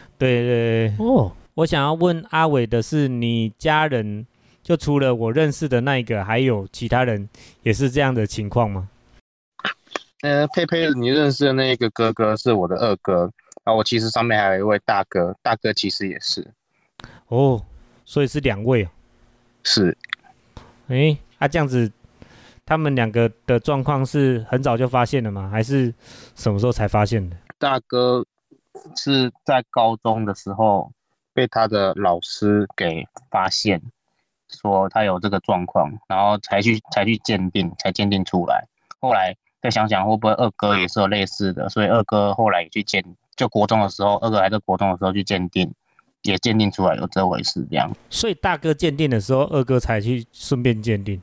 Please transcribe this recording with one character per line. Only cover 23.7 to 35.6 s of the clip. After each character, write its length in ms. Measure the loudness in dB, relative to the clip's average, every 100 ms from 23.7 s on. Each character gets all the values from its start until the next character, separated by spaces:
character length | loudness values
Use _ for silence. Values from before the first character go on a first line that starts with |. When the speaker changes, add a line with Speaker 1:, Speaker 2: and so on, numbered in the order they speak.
| -2
Speaker 1:
况 220 | 0 -2
是 400 | 0 2 2 0 -2
很 140 | -2
早 140 | 0 0
就 100 | 0
发 200 | 0 0
现 160 | 0
了 60 | -4
吗？ 180 | -6 -6
还 120 | -2
是 300 | 0 0 0 -4 -18 -20 -20 -6
什 160 | -2
么 60 | 0
时 80 | 0
候 60 |
才 140 | 0 0
发 180 | 2
现 240 | 2 0 -4
的？ 80 | -10 _ -4
Speaker 3:
大 220 | -2 -2
哥 440 | -2 0 2 0 -2 _ _ _ _ -20 -16 -8
是 360 | 0 2 0 -2
在 200 | 0 0 0
高 260 | 2 2 2
中 300 | -2 -2 -2
的 80 |
时 180 | -4 -8
候 400 | 0 2 2 -2 -14 _ _ _
被 140 | -2 0
他 200 | 0 0
的 280 | 2 0
老 260 | 0 0 0
师 480 | -4 -2 2 2 0 -2
给 300 | -4 -4 -10 -16 _
发 180 | -2 0
现， 320 | -2 0 -2 -4 -20 _ _ _ _ _
说 360 | -8 -2 0 0
他 120 | 0
有 160 | 0 0
这 120 | -2
个 100 | -4
状 240 | -2 -2